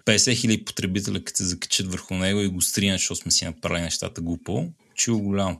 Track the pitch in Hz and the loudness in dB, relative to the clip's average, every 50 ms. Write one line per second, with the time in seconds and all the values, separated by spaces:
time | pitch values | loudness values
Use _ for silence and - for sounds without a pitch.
0 | - 120 107 101 - 127 117 - - 110 110 104 - - - - - 92 92 101 | 2 4 4 4 4 4 2 2 4 2 2 2 0 -4 -6 -4 -2 0 0 0
1 | 98 101 98 90 - - - - 92 90 90 - - - - - 98 92 90 87 | 0 -2 -2 -4 -4 -4 -4 -2 -2 -2 -2 -4 -4 -2 -2 -2 -2 -2 -4 -6
2 | - - 92 92 92 95 101 104 101 98 90 90 90 - - 104 98 98 95 90 | -6 -4 -2 0 2 2 2 2 2 0 0 0 -2 0 2 2 2 2 2 2
3 | - - - - - 85 - - 90 85 82 - - 87 87 85 85 78 - - | 0 -2 -4 -6 -2 0 0 0 0 -2 -6 -6 -4 -2 -2 -2 -2 -2 -2 -4
4 | 92 92 - - 82 82 85 82 - - 92 131 165 175 - - _ _ _ - | -4 -6 -6 -6 -4 -4 -4 -4 -4 -4 -2 -2 -2 -4 -6 -12 _ _ _ -2
5 | - 120 113 107 101 98 98 98 98 92 82 | 0 2 2 2 2 0 0 0 0 0 -2